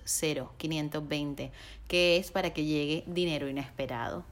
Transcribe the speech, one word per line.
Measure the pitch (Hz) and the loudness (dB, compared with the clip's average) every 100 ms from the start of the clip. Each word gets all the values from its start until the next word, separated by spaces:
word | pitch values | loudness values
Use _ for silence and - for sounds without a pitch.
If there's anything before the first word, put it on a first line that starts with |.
cero | - - 160 143 131 - | -4 0 0 0 -4 -6
quinientos | 160 156 151 151 147 | -2 -2 -2 -2 -2
veinte, | 151 143 139 135 - - - - | -2 -2 -4 -8 -12 -16 -16 0
que | 175 175 175 | 6 8 6
es | 185 | 4
para | 196 180 | 0 0
que | 160 | 0
llegue | 151 151 147 160 165 | 2 2 2 0 -2
dinero | 175 175 147 139 | 0 0 0 -2
inesperado. | 139 131 - 131 123 120 175 180 | -4 -6 -4 -4 -2 -2 -4 -8